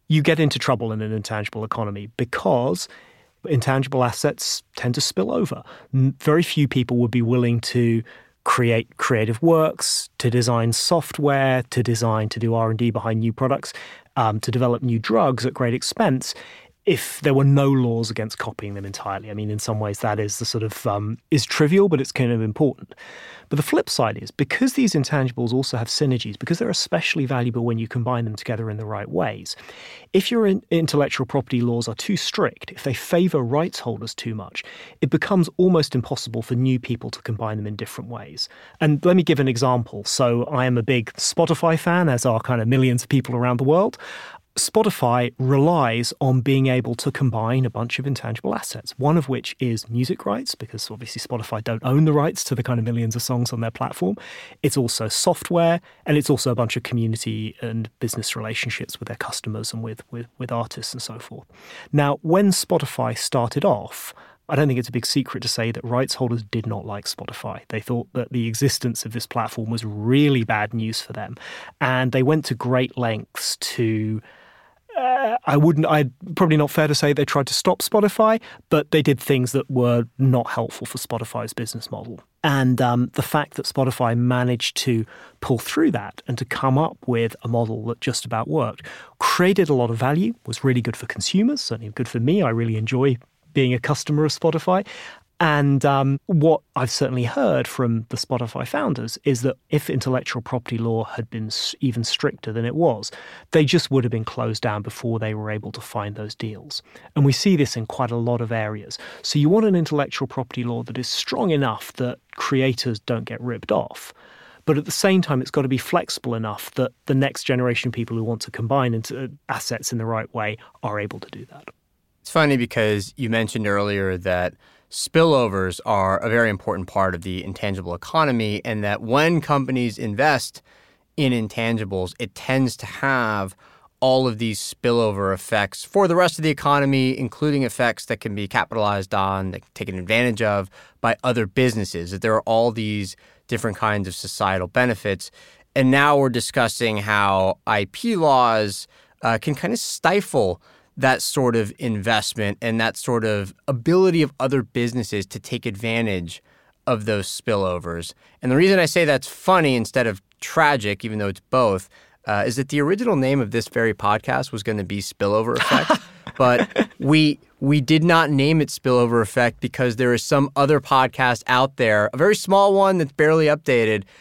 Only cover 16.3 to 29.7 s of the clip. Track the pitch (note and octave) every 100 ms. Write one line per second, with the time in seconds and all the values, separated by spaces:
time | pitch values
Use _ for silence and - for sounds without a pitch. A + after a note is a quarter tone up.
16.3 | - - - - _ - D3 - - D3+
17.3 | C3+ C#3 C#3 C#3 C3+ A#2+ A2+ A2 A2 G#2+
18.3 | - - - G2+ G2+ G2 G2 G2 G2 G#2+
19.3 | G#2 G#2 G#2+ - G#2+ G#2 G#2 A#2 G#2 G#2
20.3 | - A2+ A#2 G#2+ - A#2+ G2+ G#2 A#2 -
21.3 | D3 - - D3+ F#3+ G3+ D3+ C3+ - B2
22.3 | A#2 A2 G#2+ D3 - - - - - -
23.3 | - - D3 - E4 - - A2+ - -
24.3 | - C#3+ - B3+ C4+ A#3 D#3 C3 D3+ C3
25.3 | B2 A#2+ B2+ C3+ A#2+ A2+ - D3 B2+ A#2
26.3 | G2+ - E3+ A#3 F3+ - E3+ - E3 B2+
27.3 | C3 A#2+ A#2 A#2+ A2+ A2+ B2 A#2+ A#2+ A2+
28.3 | G#2+ - A2 A2+ G#2+ G#2+ G#2 G#2 D#3+ C#3
29.3 | G#2+ F2+ - -